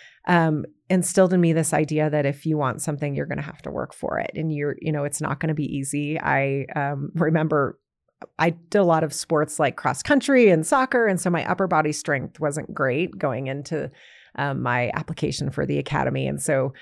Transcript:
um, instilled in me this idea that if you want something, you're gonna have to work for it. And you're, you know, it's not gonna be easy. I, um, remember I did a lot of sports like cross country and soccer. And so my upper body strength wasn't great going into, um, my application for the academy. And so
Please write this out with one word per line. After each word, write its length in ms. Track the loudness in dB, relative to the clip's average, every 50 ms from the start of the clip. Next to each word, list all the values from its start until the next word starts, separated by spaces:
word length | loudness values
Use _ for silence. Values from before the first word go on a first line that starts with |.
| -20 -20 _ _ 0
um, 380 | 2 4 4 4 4 2 0 -2 -6 -12 _ _ 0
instilled 440 | 2 2 2 2 4 4 6 6 6
in 80 | 6
me 120 | 4 4 4
this 200 | 2 2 2 2
idea 360 | 0 0 2 2 2 2 2
that 160 | 2 2 0
if 200 | 0 -2 -2 -2
you 120 | -2 0
want 240 | 0 0 0 -2 -2
something, 320 | -4 -4 -4 -4 -4 -4 -2
you're 100 | -4 -4
gonna 160 | -4 -4 -6
have 200 | -8 -8 -12 -12
to 100 | -12 -8
work 220 | -6 -6 -6 -8 -8
for 240 | -8 -6 -4 -4 -4
it. 120 | -4 -4 -4
And 160 | -4 -4 -4 -2
you're, 220 | -2 -4 -4 -6 -4
you 100 | -4 -2
know, 120 | -2 -2 -2
it's 180 | -4 -4 -4
not 180 | -4 -4 -4 -2
gonna 140 | -2 -2 -2
be 120 | -2 -4 -4 -4
easy. 420 | -6 -6 -4 -4 -4 -4 -4 -4 -4
I, 460 | -2 0 0 0 0 0 -2 -2 -4 -4 -4
um, 360 | -4 -4 -4 -4 -6 -6 -4 -2
remember 640 | 0 2 2 2 2 2 2 2 0 0 0 -4 _ _ _ _ _ _ _ _ -20 -20 -10 _
I 120 | 0 0 0
did 300 | 0 -2 -4 0 2 4
a 40 | 4
lot 220 | 4 4 4 2
of 80 | 0 -4
sports 460 | -6 -4 0 0 0 0 0 0 0
like 180 | 0 0 0
cross 260 | -2 -2 -2 -2 -2 0
country 460 | 2 2 2 4 4 6 6 8 8
and 180 | 6 6 4
soccer. 400 | 2 2 2 2 2 2 2 2
And 140 | 2 2 0
so 80 | 0 0
my 200 | 0 0 0 -2
upper 180 | -2 0 0
body 260 | 2 2 2 2 2 -2
strength 440 | -4 -2 -2 -2 -2 -2 -6 -6 -4
wasn't 340 | -4 -4 -2 -4 -8 -8 -4
great 440 | -2 0 0 0 0 -2 -4 -4
going 300 | -4 -4 -2 -2 -4 -4
into, 440 | -6 -6 -8 -8 -6 -6 -6 -6 -8 -10 -16 -20 -20 -20 -20 -20 -14 -8
um, 260 | -6 -4 -4 -2 -2
my 300 | -2 0 0 0 0 -2 -4
application 580 | -6 -6 -8 -6 -4 -4 -4 -2 -4 -4 -4
for 140 | -4 -2 -2
the 140 | -2 -2 -2
academy. 480 | -2 -2 -2 -2 0 0 -2 -2 -2
And 140 | -4 -4 -4
so 320 | -2 0 0 0 0 -2 -4 -8